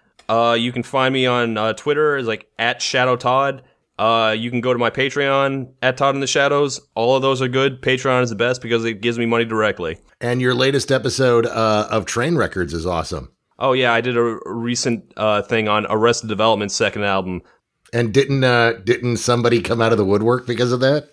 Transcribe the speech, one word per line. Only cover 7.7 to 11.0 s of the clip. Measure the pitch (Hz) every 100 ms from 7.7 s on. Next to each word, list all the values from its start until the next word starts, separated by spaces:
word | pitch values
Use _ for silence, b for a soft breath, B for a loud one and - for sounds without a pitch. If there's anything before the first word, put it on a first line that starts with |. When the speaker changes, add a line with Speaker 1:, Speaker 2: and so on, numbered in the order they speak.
| 127
Speaker 1:
Patreon | - 131 135 127
is | 123
the | 104
best | 120 127
because | 120 117 113
it | 107
gives | 117 117
me | 117
money | 117 117
directly. | 110 107 95 82 82 _ b
Speaker 2:
And | 120 123
your | 127 123
latest | 131 139 -
episode, | 131